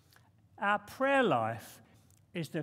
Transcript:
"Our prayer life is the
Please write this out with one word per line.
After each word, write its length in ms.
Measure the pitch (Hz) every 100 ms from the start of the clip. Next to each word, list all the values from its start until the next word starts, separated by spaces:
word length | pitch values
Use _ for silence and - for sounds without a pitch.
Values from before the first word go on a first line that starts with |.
| _ _ _ _ _ -
"Our 180 | 202 208
prayer 440 | 208 - 269 269
life 600 | 226 123 110 110 - - - _ _ _ _
is 160 | 175 156
the 120 | 160